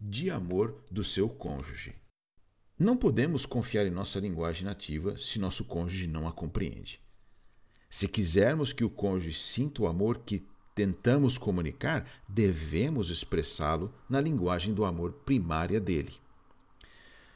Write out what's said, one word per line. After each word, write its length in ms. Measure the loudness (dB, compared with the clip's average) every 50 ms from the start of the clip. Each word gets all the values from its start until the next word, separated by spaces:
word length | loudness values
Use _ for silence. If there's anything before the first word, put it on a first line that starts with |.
de 300 | -10 -8 -6 -4 -4 -4
amor 460 | -4 -4 -4 0 0 0 0 0 -2 -10 -14 -8
do 120 | -6 -4
seu 260 | -2 -2 0 0 0 0
cônjuge. 680 | -2 -6 -8 -8 -6 -6 -8 -10 -10 -12 -12 -12 -14 -16 -20 _ _ _ _ _ _ -20 _ _ _ _ _ _ _ 2
Não 180 | 4 4 4
podemos 500 | 4 4 4 4 4 2 2 0 -2 -2
confiar 400 | -2 -2 -2 -2 0 2 2 2
em 40 | 2
nossa 300 | 0 -2 -4 -4 -4 -2
linguagem 440 | -2 -2 -2 -2 -2 -2 -2 -4 -4
nativa 540 | -6 -6 -8 -6 -6 -4 -4 -2 -4 -4 -4
se 200 | -6 -4 -2 -2
nosso 260 | -2 -2 -2 -2 -4
cônjuge 420 | -4 -4 -4 -2 -2 -2 -4 -4
não 220 | -2 -2 -2 -4 -4
a 40 |
compreende. 680 | -4 -6 -8 -4 -2 -2 -4 -4 -4 -8 -12 -14 -16 -16 -20 -20 -20 -20 -20 -20 -20 -20 -20 -20 -20 -20 -20 -20 _ -20 _ _
Se 180 | -2 0 0
quisermos 680 | 0 0 0 2 4 6 6 6 6 4 2 0 -2
que 120 | 0 0 0
o 60 | 0
cônjuge 420 | 0 0 0 0 0 0 -2 -2
sinta 500 | -4 -4 -4 -2 -2 0 -2 -2 0 0
o 40 | 2
amor 320 | 2 4 2 2 2 2 0
que 280 | -2 -4 -4 -4 -4 -8 -16 -20 _ -8 _
tentamos 640 | 0 2 2 0 2 4 4 6 6 6 4 2 0
comunicar, 680 | 0 0 0 0 0 -2 -4 -4 -2 -2 -2 -2 -4 -6 -12 -18 -14 -2
devemos 800 | 2 4 4 4 4 2 -2 -2 0 0 0 2 0 0 -2 -2
expressá-lo 840 | -2 -4 -2 0 0 0 0 -2 -2 -2 0 0 0 0 -2 -4 -8 -12 -6 -2
na 120 | 0 0
linguagem 540 | 2 2 2 2 2 2 0 0 0 0 0
do 100 | 2 0
amor 280 | 0 0 -2 -2 -4 -4 -6 0
primária 560 | 2 2 2 2 0 0 0 0 0 0 0
dele. 320 | 2 2 0 0 0 -4 -10 -16 -20 -20 -20 -20 _ _ -20 _ _ _ -20 -20 -20 -20 -20 -20 -20 -20 -20 -20 -20 -20 -20